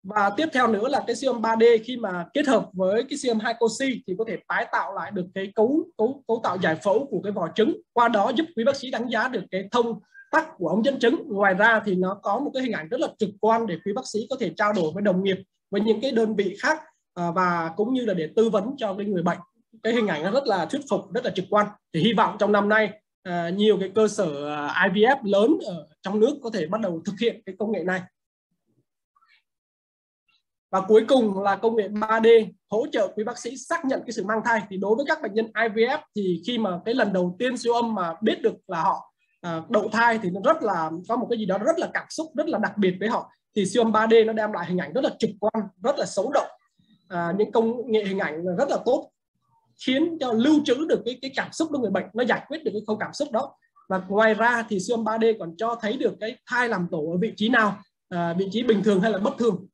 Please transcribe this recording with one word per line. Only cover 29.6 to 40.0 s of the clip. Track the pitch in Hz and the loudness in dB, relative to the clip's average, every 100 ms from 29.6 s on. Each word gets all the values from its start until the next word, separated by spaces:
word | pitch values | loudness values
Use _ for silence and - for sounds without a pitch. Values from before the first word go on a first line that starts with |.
| _ _ _ _ _ _ _ _ _ _ _ | _ _ _ _ _ _ _ _ _ _ _
Và | 190 | -4
cuối | 190 220 220 | 6 6 8
cùng | 269 220 190 | 4 4 2
là | 196 190 | 0 2
công | 226 226 | 2 0
nghệ | 202 | -2
ba | 208 214 226 | -4 0 4
D | 226 226 208 - _ | 8 6 6 -10 _
hỗ | 214 294 | -4 -2
trợ | 254 190 - | 0 -2 -2
quý | |
bác | 214 233 | -6 -6
sĩ | 233 262 | -10 -12
xác | - 330 | -6 -4
nhận | 269 - | -2 -4
cái | - | -4
sự | - | -6
mang | 190 220 | -2 -2
thai. | 240 220 - | 0 0 -2
Thì | 185 | -6
đối | 196 226 | 0 0
với | 285 | 2
các | 311 | -2
bệnh | 240 | 0
nhân | 208 226 | -2 -2
I | 214 233 | 0 0
V | 214 | 2
F | 233 302 - 214 | 2 0 -4 -4
thì | 190 170 202 | -2 -2 -2
khi | 240 | -2
mà | 208 175 | -2 -2
cái | 220 | -2
lần | 254 208 | 0 2
đầu | 185 180 180 | 2 -2 -2
tiên | 247 247 | -4 -2
siêu | 233 | 0
âm | 233 233 | 0 0
mà | 214 170 165 | -2 -4 -2
biết | 220 349 | -2 2
được | 220 - - | -2 -2 -8
là | 170 | -2
họ, | 180 160 - _ _ _ | 0 -2 -8 _ _ _
à, | 175 165 - | -8 -8 0
đậu | 214 190 | 0 2
thai | 220 | 2